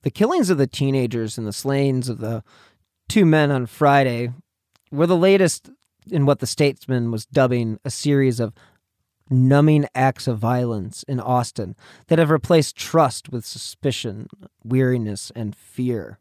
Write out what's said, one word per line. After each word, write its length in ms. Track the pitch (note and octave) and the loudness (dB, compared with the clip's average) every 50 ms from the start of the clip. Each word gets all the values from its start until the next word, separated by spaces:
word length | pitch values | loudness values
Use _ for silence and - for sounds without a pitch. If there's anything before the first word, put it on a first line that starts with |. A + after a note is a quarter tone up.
| _ | _
The 80 | - | -6
killings 400 | - - G3+ B3+ F4+ F4+ B3 F3+ | 0 0 0 2 2 0 2 2
of 80 | F#3 C#3+ | 2 2
the 80 | C3+ | 0
teenagers 680 | B2+ - - C#3+ C#3 C3+ C3+ B2+ A#2 G#2+ A#2 A2+ G#2+ - | -2 0 -2 -2 0 0 0 0 -2 -4 -4 -6 -6 -8
and 100 | - A2 | -8 -8
the 60 | G#2+ G2+ | -8 -8
slayings 540 | - - C3+ C#3 C#3 C#3 C#3 C3 B2+ A#2+ | -6 -4 -2 0 0 0 0 0 -2 -4
of 120 | B2+ A2+ A2+ | -6 -8 -8
the 240 | A2 G#2+ A2+ A2+ - _ _ _ _ _ _ _ _ _ _ _ _ - | -6 -8 -8 -8 -10 _ _ _ _ _ _ _ _ _ _ _ _ -2
two 160 | - G#3+ F#3+ | 2 4 6
men 240 | D#3+ D#3 D#3 D3+ C#3+ | 6 6 4 4 2
on 140 | C#3+ C3+ A#2+ | 0 -2 -4
Friday 680 | A#2 - - D3+ C#3+ C#3 C#3 C3+ B2+ A#2+ A#2+ B2 A#2+ B2 C#3+ _ _ _ _ _ _ _ _ _ _ | -8 -2 2 4 4 6 4 4 2 -2 -4 -6 -8 -8 -12 _ _ _ _ _ _ _ _ _ _
were 160 | - C#3+ D#3 | -2 0 2
the 100 | E3+ F#3 | 2 4
latest 540 | E3+ F3 F#3+ G3 G3 F#3+ E3 - - _ - - _ _ _ _ _ _ | 4 4 4 6 4 4 2 0 -4 _ -20 -20 _ _ _ _ _ _
in 200 | - - D#3 C#3 | -6 -2 0 2
what 140 | C#3+ C#3+ - | 2 2 0
the 60 | - | -2
Statesman 640 | A#2 - - D3+ C#3+ - _ - - B2+ B2 A#2 A#2 | -8 -2 0 0 0 0 _ -6 -4 -4 -2 -2 -4
was 160 | A#2 G#2+ - | -6 -6 -10
dubbing 540 | _ C#3 C#3+ C3 B2 B2+ A#2+ A#2 A2+ G#2+ - _ | _ 0 2 2 2 2 -2 -2 -4 -6 -6 _
a 60 | C#3 | -10
series 500 | - - - D3 C#3+ C#3 C3+ C3 A#2 A#2 | -10 -4 -2 0 2 2 2 0 0 -2
of 140 | A#2 A2+ - _ _ _ _ _ _ _ _ _ _ _ _ _ _ _ | -6 -6 -8 _ _ _ _ _ _ _ _ _ _ _ _ _ _ _
numbing 560 | C3 B2+ B2+ C3 C#3 C#3+ D3 D#3 D3+ D3 D3 - _ | 2 4 4 6 6 6 6 6 4 4 2 0 _
acts 320 | B2+ C3 C3 B2+ - - | 0 0 0 0 -2 -6
of 120 | C#3 A#2 | -6 -4
violence 680 | G#2+ G#2 A#2 B2+ B2 B2 A#2+ A2+ G#2 F#2 E2+ - - - | -2 -2 -2 -2 -2 -2 -4 -4 -6 -8 -10 -14 -16 -10
in 160 | - C3+ B2 | -8 -8 -6
Austin 560 | - B2 B2+ B2 A#2+ - - - G#2 F2+ - _ _ - - _ _ | -4 -2 -2 -2 -2 -4 -8 -10 -10 -10 -12 _ _ -20 -20 _ _
that 120 | _ E3 E3 | _ 2 2
have 100 | E3+ D3 | 4 2
replaced 480 | D#3+ D3 - - F3 D#3+ C#3 - - | 2 0 2 2 2 2 2 0 -6
trust 520 | - - - - E3 D#3 B2+ - - _ - | -12 -12 -2 2 2 2 2 -2 -8 _ -10
with 160 | B2+ A#2 - | -12 -10 -10
suspicion, 840 | - - - - - - _ - C#3 B2 - - A#2+ G2 G#2 - - - _ - - _ _ _ | -12 -16 -14 -14 -16 -16 _ -4 -4 -4 -4 -8 -10 -12 -12 -16 -18 -20 _ -20 -20 _ _ _
weariness, 720 | A2 B2 C3 C3 B2+ B2+ B2 A2+ G#2+ G2+ F#2+ - - - | -2 0 2 2 2 0 -2 -2 -6 -8 -10 -12 -14 -12
and 180 | A#2 A2+ G#2+ G2+ | -10 -10 -10 -10
fear. 680 | _ _ _ _ - B2+ B2 A#2+ G#2+ D#2+ A1+ G#2+ _ | _ _ _ _ -6 -4 -4 -4 -6 -8 -10 -16 _